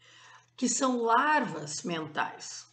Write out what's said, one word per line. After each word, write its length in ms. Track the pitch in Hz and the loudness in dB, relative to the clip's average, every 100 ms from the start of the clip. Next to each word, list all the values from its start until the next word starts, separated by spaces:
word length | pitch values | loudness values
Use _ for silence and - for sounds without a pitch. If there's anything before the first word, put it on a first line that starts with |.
| _ - - - _ - | _ -20 -20 -20 _ -2
que 120 | 254 | 0
são 340 | - 269 247 | 2 2 2
larvas 840 | 226 233 294 302 220 156 147 - | 4 4 6 4 2 -4 -8 -8
mentais. 840 | - 165 156 151 - - - - - | -4 -4 -4 -4 -4 -6 -14 -16 -18